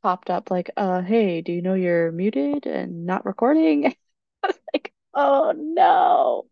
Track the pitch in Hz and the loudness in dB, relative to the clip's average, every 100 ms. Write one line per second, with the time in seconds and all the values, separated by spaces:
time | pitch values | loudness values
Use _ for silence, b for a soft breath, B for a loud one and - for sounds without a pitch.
0 | 202 185 - 180 - 180 175 - 196 180 | -2 -2 -2 -4 -2 -4 -4 -4 -2 -2
1 | 180 226 202 170 170 175 180 190 180 170 | 0 2 2 -2 -4 -4 -2 -2 0 0
2 | 165 165 196 269 285 285 - 76 - 170 | 0 0 -2 -2 -2 -4 -6 -6 -6 -8
3 | 170 185 - 196 240 311 320 294 285 - | -4 -4 -4 -2 2 4 2 2 0 -2
4 | _ _ _ _ - - - - - _ | _ _ _ _ -8 -8 -4 -6 -6 _
5 | _ - 285 277 - 302 302 339 - - | _ 0 2 2 2 -2 -4 2 4 6
6 | - - 131 120 - | 4 4 2 0 -6